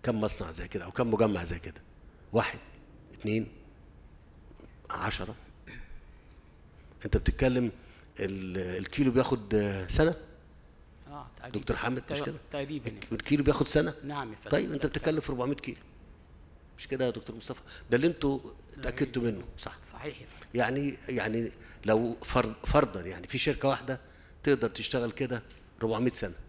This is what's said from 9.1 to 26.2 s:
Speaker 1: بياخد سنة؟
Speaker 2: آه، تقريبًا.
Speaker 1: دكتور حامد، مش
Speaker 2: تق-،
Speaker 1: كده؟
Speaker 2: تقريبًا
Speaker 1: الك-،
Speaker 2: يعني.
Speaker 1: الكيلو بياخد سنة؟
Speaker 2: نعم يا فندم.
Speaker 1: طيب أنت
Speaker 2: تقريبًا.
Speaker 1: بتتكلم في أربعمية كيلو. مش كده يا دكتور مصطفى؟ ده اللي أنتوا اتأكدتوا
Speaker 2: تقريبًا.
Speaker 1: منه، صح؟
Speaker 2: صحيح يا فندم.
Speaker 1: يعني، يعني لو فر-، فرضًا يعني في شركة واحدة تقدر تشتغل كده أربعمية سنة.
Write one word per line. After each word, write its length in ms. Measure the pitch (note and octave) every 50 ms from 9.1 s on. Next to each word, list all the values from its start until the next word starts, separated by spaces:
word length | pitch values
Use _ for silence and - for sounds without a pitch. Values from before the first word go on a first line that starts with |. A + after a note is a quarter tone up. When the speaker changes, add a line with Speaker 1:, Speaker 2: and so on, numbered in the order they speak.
Speaker 1:
بياخد 440 | A#2 C3 B2+ - C3+ A#2 G#2 G2 G#2+ G#2+ G#2 G#2 G2 G2 F#2 F2
سنة؟ 260 | - - D#3 E3 E3 - - - - - - - - - - - - - - - - - - C3+
Speaker 2:
آه، 180 | C#3+ D3 C3+ B2 - -
تقريبًا. 200 | - B2 A2+ G#2
Speaker 1:
دكتور 180 | - - C#3+
حامد، 260 | B2 F3 G3 B2+ - - -
مش 80 | D3+ C#3+
Speaker 2:
تق-، 60 | C#3+
Speaker 1:
كده؟ 100 | C#3 D3+ - - -
Speaker 2:
تقريبًا 340 | - C#3+ C#3 C#3 D#3 C#3+ A2+
Speaker 1:
الك-، 180 | A#2+ G#2+ G2+ -
Speaker 2:
يعني. 20 | -
Speaker 1:
الكيلو 320 | A2+ G#2+ - - D3 D3 C#3
بياخد 240 | D3 C#3 - C#3 -
سنة؟ 260 | - D#3 - F3 D3 - -
Speaker 2:
نعم 280 | C#3 D3 C#3+ C3 A2+
يا 40 | G#2+
فندم. 140 | - - G#2+
Speaker 1:
طيب 140 | - - - -
أنت 100 | D3+ C#3
Speaker 2:
تقريبًا. 60 | D3+ C#3+
Speaker 1:
بتتكلم 320 | - D3 - D#3 D#3 D#3
في 100 | - -
أربعمية 240 | C#3 B2 B2 C3+ C#3+
كيلو. 240 | - - - - - - - - - - - - - - - - - - - - - - - - -
مش 100 | - -
كده 160 | C3+ B2+ C3
يا 60 | B2
دكتور 260 | A2+ A#2 - - A2+
مصطفى؟ 240 | A2+ - - B2+ - - - - - - -
ده 60 | A#2+
اللي 100 | B2 C#3+
أنتوا 340 | E3+ E3+ - - C#3 C#3 B2+ - - - - - - - C#3+
اتأكدتوا 440 | B2+ B2+ B2 - D3 C3+ - B2+
Speaker 2:
تقريبًا. 140 | A#2 A#2 G#2+ F#2
Speaker 1:
منه، 80 | F2+ - - -
صح؟ 200 | - - - - - -
Speaker 2:
صحيح 280 | - - - D3+ - -
يا 60 | -
فندم. 220 | - - - - - -
Speaker 1:
يعني، 420 | A#2+ A#2+ A2+ B2+ C#3 C#3+ C#3+ - - - -
يعني 440 | B2+ A#2 G2+ G#2+ A2 A#2 A#2 - - - - - - - -
لو 320 | G#2 A2 A2 A#2+ A#2 A#2 -
فر-، 320 | - - - C3 A#2 A2 A2 - -
فرضًا 340 | - - D3 C#3+ A2 - F#2+
يعني 260 | E2+ F#2 F2+ E2+ F2+
في 120 | - - B2+
شركة 300 | - D#3 C3+ - - C3+
واحدة 320 | C3 - B2+ B2 C3 B2+ - - - - - - - -
تقدر 260 | - D3 C#3 B2+ A#2 A2
تشتغل 420 | - - A2 - - B2+ A#2+ A#2
كده 320 | - - C#3 A#2+ B2 A2+ - - - - - - - -
أربعمية 280 | A2+ A2 A2 A2 B2 B2
سنة. 240 | - -